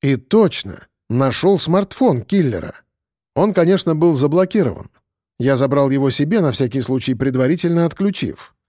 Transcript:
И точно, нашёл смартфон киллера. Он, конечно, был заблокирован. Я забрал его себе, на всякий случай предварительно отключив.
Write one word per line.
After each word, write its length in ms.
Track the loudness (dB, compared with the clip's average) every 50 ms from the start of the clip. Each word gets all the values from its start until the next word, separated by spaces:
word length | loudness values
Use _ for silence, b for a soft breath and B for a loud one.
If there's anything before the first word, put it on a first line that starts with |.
| 0
И 140 | 0 -2
точно, 720 | -2 -2 _ 2 2 2 2 0 -4 -10 -12 -14 -16 -20 _ _ _ _ _
нашёл 480 | -2 0 0 0 0 0 2 2 2
смартфон 640 | 2 0 0 0 0 0 -2 -2 0 2 2 2 0 -2
киллера. 520 | _ 0 0 0 0 -2 -4 -8 -10 -16 -18 _ _ _ _ _ _ _ _ _ _ _
Он, 180 | 0 0 2 2
конечно, 400 | 2 2 2 2 2 2 -2 0
был 220 | 2 2 2 2
заблокирован. 760 | 2 0 0 2 0 0 0 0 0 0 0 -2 -6 -14 -20 _ _ _ _ _ _ _ _ _ _
Я 160 | 0 0 2
забрал 360 | 2 0 0 2 2 2 2
его 200 | 0 0 0 0
себе, 300 | 0 0 -2 0 0 0
на 100 | 2 0
всякий 300 | 0 0 -2 -2 -2 -4
случай 340 | -4 -2 -4 -4 -2 -4 -4
предварительно 720 | -2 -2 -2 0 0 0 0 0 0 0 0 0 0 0
отключив. 720 | 0 -2 -2 -4 -4 -2 -4 -6 -8 -8 -10 -16 -20 _ _ _